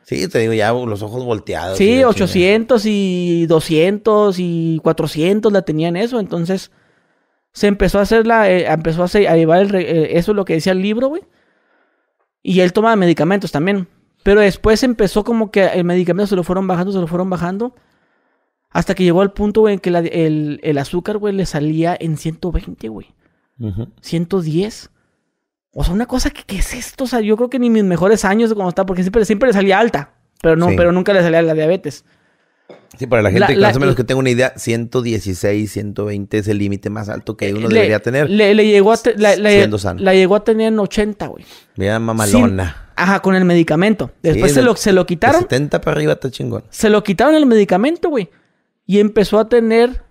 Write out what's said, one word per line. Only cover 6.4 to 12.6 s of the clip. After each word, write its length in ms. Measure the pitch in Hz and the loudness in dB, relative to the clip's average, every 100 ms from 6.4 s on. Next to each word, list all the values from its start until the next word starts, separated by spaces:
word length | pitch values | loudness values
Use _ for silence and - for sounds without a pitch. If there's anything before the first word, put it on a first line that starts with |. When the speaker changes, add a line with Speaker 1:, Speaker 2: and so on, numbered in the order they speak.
| 170 185 - _ _ _ _ _ _ _ _ | -4 -6 -8 _ _ _ _ _ _ _ _
Speaker 2:
se 140 | - 208 | -2 -2
empezó 320 | 202 190 196 | 2 0 0
a 20 | |
hacer 240 | 196 226 | 2 2
la... 240 | 220 226 202 | 4 2 4
Eh, 160 | 185 131 | 2 0
empezó 360 | 156 165 160 | -2 -2 -2
a 20 | |
hacer, 220 | 180 208 190 | 0 2 4
a 80 | 165 | 4
llevar 220 | 160 170 | 4 4
el 80 | 202 | 2
re-, 200 | 196 147 | 0 0
eh, 280 | 165 151 160 | 0 0 0
eso 140 | 175 | 0
es 40 | |
lo 80 | 208 | -2
que 100 | 185 | -2
decía 180 | 165 190 | -2 0
el 100 | 185 | -2
libro, 260 | 196 214 269 | -2 -2 -4
güey. 140 | 330 _ _ _ _ _ _ _ _ _ _ _ _ | -6 _ _ _ _ _ _ _ _ _ _ _ _
Y 200 | - 185 | -2 2